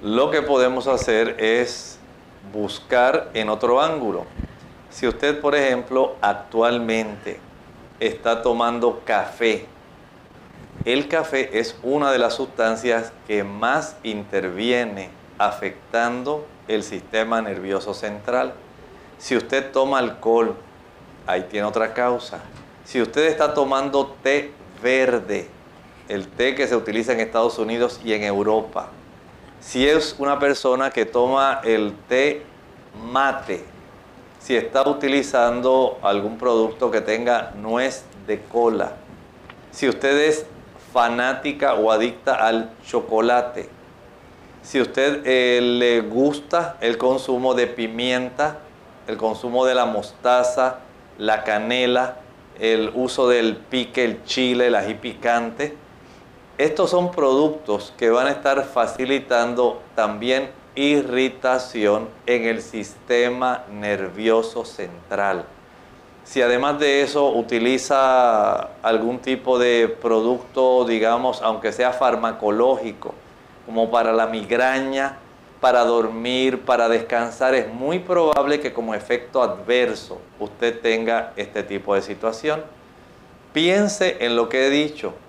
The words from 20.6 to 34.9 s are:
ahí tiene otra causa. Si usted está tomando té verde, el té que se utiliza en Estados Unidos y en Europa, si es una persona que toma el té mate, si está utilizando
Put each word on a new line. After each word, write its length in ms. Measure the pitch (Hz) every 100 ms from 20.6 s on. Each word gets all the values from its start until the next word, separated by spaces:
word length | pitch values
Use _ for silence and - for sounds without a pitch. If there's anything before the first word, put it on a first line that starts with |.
| - - - - - - -
ahí 180 | 92 -
tiene 160 | 104 104
otra 260 | 110 110
causa. 460 | 120 123 123 - 85 - - - -
Si 160 | - 127
usted 280 | 113 147 160
está 260 | 156 151
tomando 640 | 147 135 135 139 139 135 -
té 280 | 135 143 143 - - -
verde, 680 | 117 131 127 120 95 101 87 - - - - - -
el 180 | 104 95
té 280 | - 123 131
que 120 | 127
se 80 | 117
utiliza 380 | 110 107 117
en 60 | 117
Estados 400 | 110 113 113 110
Unidos 420 | 110 117 120 -
y 100 | 117
en 100 | 107
Europa, 640 | 104 98 104 110 110 - - - - - - - - -
si 260 | - 127 135
es 280 | 160 151 -
una 220 | 139 143
persona 500 | 143 135 135 127 135
que 160 | 123 110
toma 560 | 123 123 135 135 123
el 300 | 113 110 104 101 -
té 320 | 127 143 147 - - - - - 107 113
mate, 520 | 127 135 135 - 90 - - - - - - - -
si 160 | - 123
está 260 | 113 135
utilizando 1120 | 135